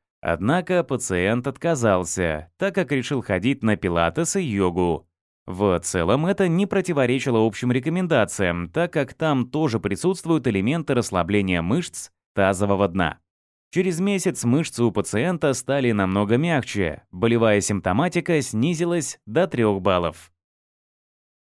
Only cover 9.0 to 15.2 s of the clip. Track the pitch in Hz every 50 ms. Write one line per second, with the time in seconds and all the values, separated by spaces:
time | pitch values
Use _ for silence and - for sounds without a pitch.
9 | 135 - - - 160 156 147 131 120 127 131 151 160 139 113 107 - 101 98 -
10 | - 180 190 - - 160 165 151 - 127 101 98 95 117 151 170 151 - 139 120
11 | 110 - 98 90 85 82 101 104 98 92 90 82 82 87 110 - - - - -
12 | - - _ _ _ _ - - 98 95 98 90 104 101 101 95 101 95 82 95
13 | 87 76 - - _ _ _ _ _ _ _ _ _ _ - 170 190 190 170 156
14 | 190 202 202 185 - 180 147 - - 120 123 156 160 - - - 120 113 90 107
15 | 92 - - 107